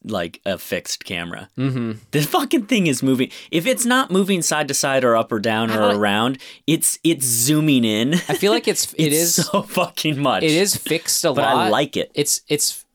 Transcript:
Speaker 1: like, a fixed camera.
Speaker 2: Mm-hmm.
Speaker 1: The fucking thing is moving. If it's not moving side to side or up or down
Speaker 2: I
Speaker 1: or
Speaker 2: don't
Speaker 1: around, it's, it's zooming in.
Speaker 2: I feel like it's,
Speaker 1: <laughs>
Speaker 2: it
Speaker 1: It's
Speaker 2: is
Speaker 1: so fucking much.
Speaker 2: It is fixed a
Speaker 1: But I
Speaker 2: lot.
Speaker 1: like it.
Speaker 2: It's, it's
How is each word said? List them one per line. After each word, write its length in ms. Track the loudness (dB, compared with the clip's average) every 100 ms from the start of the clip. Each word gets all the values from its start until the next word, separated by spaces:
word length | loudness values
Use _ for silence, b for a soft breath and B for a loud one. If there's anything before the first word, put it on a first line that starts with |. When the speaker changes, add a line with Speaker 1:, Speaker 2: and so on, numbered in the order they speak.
Speaker 1:
like, 380 | -6 -6 -6 -6 -6
a 120 | -6
fixed 460 | -4 -6 -6 -10 -8
camera. 440 | -8 -8 -10 -12 -6
Speaker 2:
Mm-hmm. 360 | -4 -4 -6 -8 -4
Speaker 1:
The 100 | -2
fucking 460 | 0 -2 0 0 0
thing 200 | 0 2
is 140 | 0
moving. 300 | 2 2 0 B B
If 140 | -2 0
it's 200 | 0 2
not 260 | 0 2
moving 300 | 0 2 0
side 260 | 0 -2 -2
to 60 |
side 300 | -2 0 2
or 120 | 4 2
up 140 | 2
or 80 | -2
down 320 | 0 0 0
Speaker 2:
I 40 | 2
Speaker 1:
or 40 |
Speaker 2:
don't 160 | 2 2
Speaker 1:
around, 400 | 2 2 0 -2 B B 0
it's, 320 | 0 0 0
it's 220 | 0 0 0
zooming 580 | 0 2 2 4 4
in. 300 | 2 2 2
Speaker 2:
I 220 | 0 0 0
feel 160 | 2
like 160 | 2 0
it's, 260 | -2 -4
Speaker 1:
<laughs> 40 | -2
Speaker 2:
it 100 | 0
Speaker 1:
It's 80 | 2
Speaker 2:
is 300 | 2 0 0
Speaker 1:
so 160 | -2
fucking 560 | -2 -2 -4 -2 -4 0
much. 240 | 0 2
Speaker 2:
It 80 | 2
is 240 | 2 2 -2
fixed 500 | -2 -4 -2 0 0
a 80 |
Speaker 1:
But 120 | 0 2
I 80 |
Speaker 2:
lot. 180 | 2 2
Speaker 1:
like 260 | 0 0 -2
it. 140 | -4
Speaker 2:
It's, 280 | -2 -2 -2 -2
it's 380 | -2 -2 -4 -14